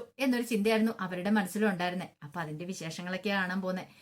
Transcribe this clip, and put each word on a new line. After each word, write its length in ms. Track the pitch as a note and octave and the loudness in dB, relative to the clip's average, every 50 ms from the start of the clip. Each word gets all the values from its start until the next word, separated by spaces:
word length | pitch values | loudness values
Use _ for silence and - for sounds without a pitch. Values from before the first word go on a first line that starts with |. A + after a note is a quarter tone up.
| - - _ - | -6 -8 _ 0
എന്നൊരു 240 | C4+ C4 B3 A#3+ | 2 2 2 2
ചിന്തയായിരുന്നു 500 | A#3 - A#3 G3+ G3+ A3 A3 A3 A3 A3 - - | 2 0 2 2 4 4 4 4 4 2 2 -2
അവരുടെ 300 | F#3+ F3 F#3 F3+ F3+ G#3 | -6 -4 -4 -2 2 2
മനസ്സിലും 400 | G#3+ G#3+ F#3+ F3+ - G#3 A3 G#3 | 4 4 2 2 0 2 2 2
ഉണ്ടായിരുന്നെ. 380 | F3+ E3+ F3+ F3+ F3+ F#3 D#3+ - _ - | 2 2 0 -2 -2 -2 -6 -8 _ -16
അപ്പൊ 180 | D#3 C#3+ - F3 | -14 -10 -8 -6
അതിന്റെ 240 | D#3+ D3+ D3+ D3+ F3 | -6 -6 -6 -6 -6
വിശേഷങ്ങളൊക്കെ 640 | F#3 F3+ - E3 D#3+ D#3+ F#3 F3 F3+ F#3 F#3 - G#3 | -8 -8 -6 -6 -8 -6 -6 -6 -4 -4 -2 -2 0
കാണാൻ 300 | G3 F#3+ F#3 F3+ F#3 G3 | 0 0 0 0 -2 -2
പോന്നെ. 240 | F#3 F#3 F#3 F#3 - - - - | -2 -2 -2 -4 -6 -10 -16 -20